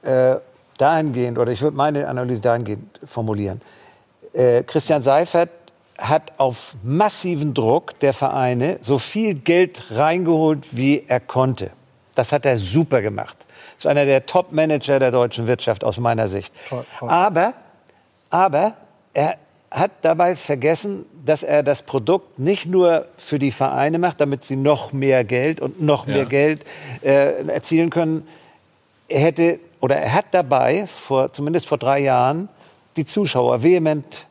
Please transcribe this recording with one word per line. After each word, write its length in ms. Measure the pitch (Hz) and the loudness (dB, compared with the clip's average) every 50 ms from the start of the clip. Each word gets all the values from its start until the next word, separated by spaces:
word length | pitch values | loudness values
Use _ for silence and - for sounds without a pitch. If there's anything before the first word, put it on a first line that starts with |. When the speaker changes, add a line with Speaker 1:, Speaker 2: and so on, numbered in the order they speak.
| - | -2
Speaker 1:
äh, 340 | - 131 127 127 131 127 - - _ _ _ _ _ _ - | 0 2 2 4 2 2 0 -4 _ _ _ _ _ _ 0
dahingehend, 600 | 131 143 165 160 160 151 127 123 123 123 120 117 | 2 2 2 2 0 -2 -2 -2 -2 -2 0 -2
oder 120 | 123 113 123 | -2 -2 0
ich 100 | 104 135 | -2 -2
würde 140 | 151 147 | -2 0
meine 300 | 135 139 151 147 143 143 - | 0 0 0 0 -2 -4 -4
Analyse 320 | 131 127 127 123 123 113 | -4 -6 -4 -4 -4 -2
dahingehend 600 | 104 123 117 117 117 113 110 107 - - _ - - | 0 0 0 0 -2 -6 -8 -10 -12 -20 _ -20 -20
formulieren. 540 | - - - 117 110 107 104 101 98 92 117 - - - - - - _ _ _ _ _ _ - - _ | -14 -8 -6 -4 -4 -2 -2 -4 -4 -6 -8 -12 -18 -20 -20 -20 -20 _ _ _ _ _ _ -20 -12 _
Äh, 280 | 123 127 123 120 120 127 | 2 2 4 4 2 0
Christian 400 | - - 156 - - 160 147 123 | 0 -4 -4 0 0 0 2 2
Seifert 480 | 135 135 147 170 175 - 175 170 170 - - _ - _ _ _ _ _ - | 2 2 2 2 2 0 0 0 0 -4 -20 _ -20 _ _ _ _ _ -10
hat 400 | - 110 147 156 156 - - - | -2 0 0 0 0 -4 -4 -2
auf 380 | 139 131 123 113 - - - 113 95 | -2 0 0 -4 -8 -10 -10 -10 -6
massiven 720 | 117 135 165 208 214 196 - - 185 175 147 147 151 127 | -4 0 0 2 0 0 -2 -4 -4 -4 -2 -4 -2 -2
Druck 440 | 139 117 110 123 165 - - - _ | 0 2 2 2 2 0 -4 -8 _
der 140 | - 139 131 | 0 0 0
Vereine 680 | - 143 135 - 135 131 123 123 120 123 151 185 - - | 2 -2 -2 -2 0 0 0 0 0 0 -2 -2 -4 -2
so 160 | - 139 131 | -2 -2 -2
viel 360 | 120 - - 208 226 214 190 | 0 -2 -4 -2 -2 -2 -2
Geld 480 | 143 120 - 170 175 185 180 180 - - - | -4 0 2 4 4 4 2 -2 -14 -16 -8
reingeholt, 720 | 110 110 143 156 165 180 185 165 170 156 160 156 156 143 135 - | -2 0 2 2 2 0 0 2 2 2 4 2 0 0 -4 -10
wie 340 | - 120 127 139 143 143 - | -6 -2 2 2 2 0 0
er 120 | - 127 127 | -2 -2 -2
konnte. 500 | - _ - 127 131 131 123 - 98 - - _ _ _ _ _ _ _ _ | -2 _ -2 0 0 0 0 -4 -6 -12 -12 _ _ _ _ _ _ _ _
Das 160 | - 123 - - | -2 0 0 0
hat 140 | 143 - | 0 2
er 100 | 143 127 | 2 0
super 460 | 113 98 90 92 151 165 - 143 123 101 | 0 -2 0 0 0 0 2 0 0 0
gemacht. 340 | 107 101 104 107 - - _ - _ - - - - - | 0 -4 -6 -10 -10 -14 _ -20 _ -20 -20 -20 -20 -20
Das 80 | _ - | _ -2
ist 20 | |
einer 200 | 151 143 147 143 | 0 2 2 4
der 200 | 139 135 135 131 | 4 2 2 0
Top-Manager 720 | - - 185 170 - 156 156 160 156 151 143 - - 143 135 | 0 0 0 0 0 0 0 0 2 0 -2 0 0 2 2
der 100 | 135 127 | 2 2
deutschen 380 | 120 127 120 117 - - 117 113 | 4 2 2 2 0 -4 -2 -2
Wirtschaft 340 | 127 - - - 110 101 - | -2 -2 0 -4 -2 -2 -2
aus 140 | 120 113 120 | -4 -4 -2
meiner 300 | 120 117 117 113 113 101 | 0 0 0 0 -2 -2
Sicht. 260 | 92 98 92 - _ - - - | -4 -6 -8 -10 _ -20 -14 -10
Speaker 2:
Voll, 160 | - 123 120 - - - | -10 -10 -10 -12 -16 -14
voll. 120 | - 120 | -6 -2
Speaker 1:
Aber, 420 | - 170 185 208 185 160 175 220 254 - - _ _ _ _ _ _ _ _ _ _ _ _ _ | 0 2 2 2 2 0 0 0 -2 -6 -18 _ _ _ _ _ _ _ _ _ _ _ _ _
aber 440 | - 170 185 196 139 147 180 214 226 - - _ _ _ _ _ _ | 0 2 2 2 2 2 0 0 -2 -6 -20 _ _ _ _ _ _
er 240 | 139 143 151 - - _ _ _ _ _ _ | -2 0 0 -2 -6 _ _ _ _ _ _
hat 200 | - 127 170 202 - _ - | -4 -2 -2 -2 -2 _ 0
dabei 340 | 165 165 160 175 175 185 | 0 2 2 2 0 0
vergessen, 720 | 151 - - 147 131 120 151 165 156 - 208 196 190 - - _ 165 147 | -2 -4 -4 -4 -2 0 0 0 0 -2 -6 -8 -10 -12 -18 _ -12 -2
dass 180 | 123 151 147 - | -2 -2 0 0
er 200 | - 147 147 143 | 0 0 2 2
das 200 | 131 143 131 - | 2 -2 -2 -4
Produkt 560 | - - 139 113 104 180 196 - _ _ - | -4 -4 -4 0 0 0 0 -2 _ _ -4
nicht 280 | 127 156 202 196 - | -2 -2 -2 -2 -2
nur 400 | 170 180 185 180 175 165 160 - - - | 0 2 4 4 4 4 2 -2 -4 -16
für 220 | - - - - 143 | -16 -10 -6 -4 -2
die 120 | 135 139 123 | -2 -2 -2
Vereine 460 | - 135 135 135 131 139 147 160 165 | 0 -2 -2 0 0 0 0 0 0
macht, 220 | 175 180 151 - | -2 -2 0 0
damit 240 | 151 143 139 127 - | -2 -2 -2 -6 -6
sie 120 | - 135 | -8 -6
noch 360 | 135 135 147 151 139 - - - | -2 2 2 2 2 0 -8 -6
mehr 320 | 139 135 139 131 131 120 | -2 2 2 2 2 2
Geld 360 | 104 123 123 131 151 160 160 | 0 -2 -2 0 -2 -2 -2
und 200 | 143 135 139 185 165 | -6 -8 -6 -2 2
noch 240 | 147 147 - - | 2 2 2 0
Speaker 3:
Ja. 80 | 143 135 | -2 -2
Speaker 1:
mehr 120 | 139 135 | -2 -2
Geld, 380 | 117 127 139 143 151 156 147 - - - - - 143 123 120 - | 0 0 2 2 2 0 -2 -8 -20 -20 -18 -16 -16 -16 -6 0
äh, 440 | 135 139 139 139 143 147 - 151 151 | 2 4 4 4 2 0 -2 -4 -4
erzielen 420 | - - - - 165 165 165 170 | -4 -4 -4 0 0 2 2 2
können, 360 | - 175 165 160 160 160 151 - - - _ _ _ _ _ _ _ _ _ _ _ _ _ _ - | 0 -2 -2 -2 -2 -4 -6 -12 -20 -20 _ _ _ _ _ _ _ _ _ _ _ _ _ _ 0
er 80 | 135 | 2
hätte 380 | 143 165 156 151 170 170 170 - - - _ _ | 2 2 2 4 2 2 2 0 -6 -20 _ _
oder 160 | - 127 135 | 0 0 0
er 160 | 147 151 - 117 | 0 0 0 0
hat 140 | 180 214 - - | 0 0 2 0
dabei, 540 | 170 147 131 139 131 127 120 143 185 208 | 0 2 2 2 2 2 2 2 0 -2
vor, 460 | 180 - - - - 139 131 135 135 - | -6 -10 -16 -8 -2 0 0 0 0 -4
zumindest 340 | - 143 147 165 175 - | -6 -6 -2 -2 -4 -2
vor 120 | - - 131 | -2 -4 -2
drei 220 | 120 127 139 139 | 0 0 0 2
Jahren, 480 | 143 135 131 123 123 131 147 165 190 202 _ _ - - _ _ _ _ _ | 2 2 2 4 2 2 0 -2 -6 -10 _ _ -20 -20 _ _ _ _ _
die 80 | - 156 | -6 -6
Zuschauer 580 | - - 208 208 156 - 127 123 120 123 123 110 | -4 -2 -2 -2 0 0 0 2 2 2 2 4
vehement 640 | 165 185 185 160 156 151 151 135 - - - - _ | 4 4 4 2 0 -2 -2 -6 -10 -18 -20 -20 _